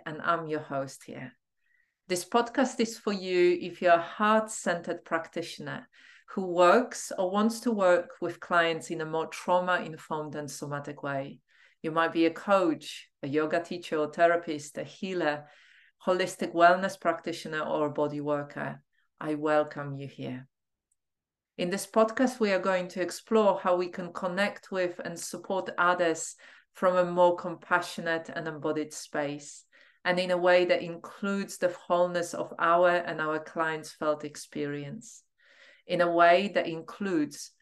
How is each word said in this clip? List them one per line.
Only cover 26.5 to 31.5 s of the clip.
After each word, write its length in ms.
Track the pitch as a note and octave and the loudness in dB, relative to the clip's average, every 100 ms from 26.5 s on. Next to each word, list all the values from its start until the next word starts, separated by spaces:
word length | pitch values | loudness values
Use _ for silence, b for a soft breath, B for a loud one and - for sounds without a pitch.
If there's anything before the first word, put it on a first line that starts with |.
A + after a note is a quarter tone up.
| B B | B B
from 220 | - F#3 F3+ | 0 2 4
a 80 | |
more 300 | F3 F3 F3+ | 4 6 6
compassionate 960 | F3 F3+ E3 - F3 F3 - E3 E3 E3 | 4 -2 -10 0 0 0 -6 -4 -4 -4
and 140 | E3 D#3+ | -8 -8
embodied 460 | D3+ D#3 D3+ D3+ | -6 -4 -2 -4
space, 720 | - - D3 C#3+ D3 - - _ b b b | -10 -8 -4 -4 -6 -12 -20 _ b b b
and 160 | F3+ F3+ | -2 0
in 100 | F#3 | 0
a 80 | F3+ | 2
way 280 | F3+ F3+ F3 | 4 6 6
that 160 | F3 | 2
includes 760 | E3+ E3+ - - G3 G3 - | -2 -10 -14 -8 -4 -4 -6